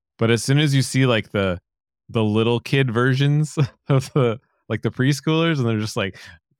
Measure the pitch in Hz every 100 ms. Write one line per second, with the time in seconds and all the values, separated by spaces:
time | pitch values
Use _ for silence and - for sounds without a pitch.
0 | _ - 113 113 - 143 151 139 127 135
1 | 131 113 101 104 95 87 - _ _ _
2 | - 110 107 107 113 120 - 139 131 113
3 | 127 131 143 147 151 - 135 - - 135
4 | - 147 120 107 - _ - 110 113 -
5 | 131 139 - 160 165 147 117 110 107 -
6 | 95 - - - _ _